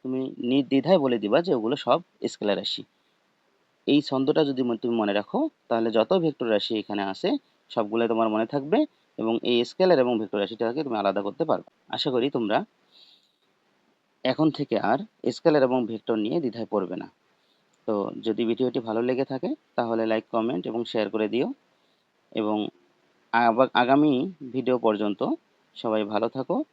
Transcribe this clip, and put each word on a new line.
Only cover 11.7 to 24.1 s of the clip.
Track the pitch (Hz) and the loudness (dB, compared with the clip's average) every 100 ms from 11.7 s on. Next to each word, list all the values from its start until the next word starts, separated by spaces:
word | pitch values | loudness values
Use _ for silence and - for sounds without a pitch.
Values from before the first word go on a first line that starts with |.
| _ _ | _ _
আশা | 123 151 | -4 -2
করি | 127 131 | 0 0
তোমরা | 131 107 117 113 _ _ - - _ _ _ _ _ _ _ _ _ _ _ | -2 0 -2 -2 _ _ -20 -20 _ _ _ _ _ _ _ _ _ _ _
এখন | 127 127 156 | -4 2 0
থেকে | - 143 110 | 0 -2 0
আর | 101 139 214 _ - | 0 -2 -2 _ -6
স্কেলার | - 170 151 | 0 2 4
এবং | 131 127 110 | 2 2 -2
ভেক্টর | 110 - 110 | -6 -2 -2
নিয়ে | 107 170 | 0 -2
দ্বিধায় | 131 113 107 | -4 -6 -4
পড়বে | 107 90 92 | -4 -4 -8
না। | 92 _ _ _ _ _ _ _ - | -12 _ _ _ _ _ _ _ -4
তো | 104 - - | -4 -4 -4
যদি | 110 107 | -4 -2
ভিডিওটি | 113 113 127 127 | -2 0 0 -2
ভালো | 113 110 | -4 -2
লেগে | 123 131 | -2 -2
থাকে, | 135 131 196 311 _ | -4 -4 -6 -8 _
তাহলে | - 117 113 113 | -6 -2 -2 0
লাইক, | 110 - | -2 -2
কমেন্ট | 117 113 180 131 | -2 -2 -4 -4
এবং | 117 | -6
শেয়ার | 117 113 101 | -4 -4 -2
করে | 110 107 | -2 0
দিও | 110 196 277 _ _ _ _ _ _ _ | 0 -2 -6 _ _ _ _ _ _ _
এবং | - 107 107 104 _ _ _ _ _ _ | -4 -2 -2 -4 _ _ _ _ _ _
আবা-, | 117 117 113 131 | 2 4 4 4
আগামী | 120 123 139 151 | 4 4 4 4